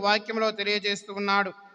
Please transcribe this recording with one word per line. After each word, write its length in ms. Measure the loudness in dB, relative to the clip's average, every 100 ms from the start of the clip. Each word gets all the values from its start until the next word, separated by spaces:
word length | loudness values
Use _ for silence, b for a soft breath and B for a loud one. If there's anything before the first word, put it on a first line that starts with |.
| 2
వాక్యంలో 460 | 2 0 -2 0 0
తెలియజేస్తూ 540 | -2 0 0 -4 -6 -4
ఉన్నాడు, 300 | 0 2 0 -4 -18